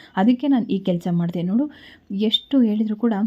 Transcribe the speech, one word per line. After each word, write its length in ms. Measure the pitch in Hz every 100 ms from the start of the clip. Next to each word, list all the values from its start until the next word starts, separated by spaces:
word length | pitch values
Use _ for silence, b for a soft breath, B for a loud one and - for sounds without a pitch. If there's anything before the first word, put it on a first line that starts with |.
| B 196
ಅದಕ್ಕೆ 320 | 214 247 294
ನಾನ್ 180 | 254 -
ಈ 140 | 190
ಕೆಲ್ಸ 280 | 190 175 180
ಮಾಡ್ದೆ. 300 | 170 170 175
ನೋಡು, 240 | 175 226 294 B B B - 196
ಎಷ್ಟು 420 | 214 - - 277
ಹೇಳಿದ್ರು 340 | 226 214 214 208
ಕೂಡ 180 | 233 196